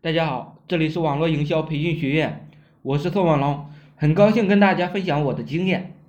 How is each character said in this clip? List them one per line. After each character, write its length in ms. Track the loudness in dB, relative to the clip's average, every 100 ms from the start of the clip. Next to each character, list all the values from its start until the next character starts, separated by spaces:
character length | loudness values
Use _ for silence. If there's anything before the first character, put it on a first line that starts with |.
大 80 | -2
家 140 | -2 -2
好， 320 | -4 -10 -20 _
这 80 | -2
里 140 | 0
是 100 | 0
网 180 | -2 0
络 120 | 0
营 160 | 0 0
销 160 | -2
培 180 | -2 -4
训 180 | -2 -2
学 120 | -2
院， 400 | 0 -2 -6 -16 -20 _ _
我 160 | -4 -2
是 100 | -2
宋 180 | 0 2
文 140 | 2
龙， 300 | 0 -4 -10 -20 -20 _
很 160 | 0
高 180 | 4 4
兴 160 | 4 4
跟 140 | 4
大 140 | 4
家 120 | 4 -2
分 160 | -4
享 220 | -2 0
我 80 | 0
的 100 | -4
经 220 | -6 -4
验。 300 | -2 -2 -6 -18